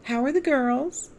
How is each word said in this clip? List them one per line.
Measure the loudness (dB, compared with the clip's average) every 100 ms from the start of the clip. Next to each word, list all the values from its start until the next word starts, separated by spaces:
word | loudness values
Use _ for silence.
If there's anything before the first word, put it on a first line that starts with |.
How | -2 -2
are | 2
the | 0
girls? | 2 2 2 0 -2 -6 -14